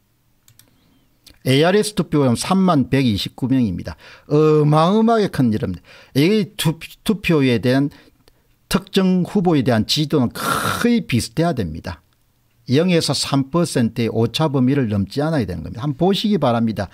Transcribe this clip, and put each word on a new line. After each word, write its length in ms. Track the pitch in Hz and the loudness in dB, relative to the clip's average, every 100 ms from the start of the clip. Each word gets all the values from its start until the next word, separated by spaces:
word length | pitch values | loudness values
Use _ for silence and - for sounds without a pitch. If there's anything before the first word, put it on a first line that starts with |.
| _ _ _ _ _ _ _ _ _ _ _ _ - - | _ _ _ _ _ _ _ _ _ _ _ _ -20 -8
에이알에스 500 | - 135 160 202 208 | 0 2 4 2 0
투표가 400 | - 165 151 135 | -4 -2 2 2
삼만 560 | 117 - 190 185 156 123 | 0 0 0 2 2 2
백이십구 580 | 135 131 98 - - 127 | 0 2 0 -4 -6 -2
명입니다. 480 | 135 113 87 90 - - - - | 0 0 -4 -10 -14 -20 -18 -2
어마어마하게 1040 | 147 156 151 147 151 165 214 226 226 196 | 2 4 4 4 4 2 2 2 2 0
큰 260 | - 123 | 0 0
여러분, 220 | 107 98 87 - - - | 0 -4 -8 -14 -20 -6
이 320 | 131 160 220 196 - | 0 2 2 -2 -4
투-, 220 | 160 160 - - | -4 -4 -10 -10
투표에 540 | - 214 - 160 131 117 | -4 -2 0 2 2 2
대한 320 | 123 131 143 - - _ _ _ _ _ - | 2 0 0 -6 -20 _ _ _ _ _ -4
특정 540 | 190 - - 185 185 | -4 -2 0 2 2
후보에 400 | 170 208 180 156 | 0 0 2 2
대한 240 | 120 110 107 | 2 0 0
지지도는 440 | - 151 160 120 | -2 0 0 -2
거의 760 | - - - - - 240 233 - | -4 -4 -2 -4 -2 0 0 0
비슷해야 460 | 120 - - 165 | -4 -2 -2 -2
됩니다. 500 | 135 87 80 - 90 _ _ _ _ _ _ - | -2 -6 -6 -12 -14 _ _ _ _ _ _ -2
영에서 460 | 131 180 170 151 | 0 2 2 0
삼 360 | 135 - 139 135 | -4 -2 -2 0
퍼센트의 580 | 170 170 139 113 113 113 | -2 -2 0 -2 -2 -4
오차 400 | 113 113 - 156 | -2 -2 -2 -2
범위를 400 | 135 127 143 117 | 0 0 0 0
넘지 340 | 104 95 131 | -2 -2 -4
않아야 240 | 151 160 113 | -2 -2 -4
되는 160 | 85 | -6
겁니다. 220 | 85 92 | -10 -8
한번 140 | 139 135 | -8 -2
보시기 400 | 175 196 214 202 | 0 0 0 0
바랍니다. 500 | 143 117 113 104 95 | 0 0 -2 -4 -8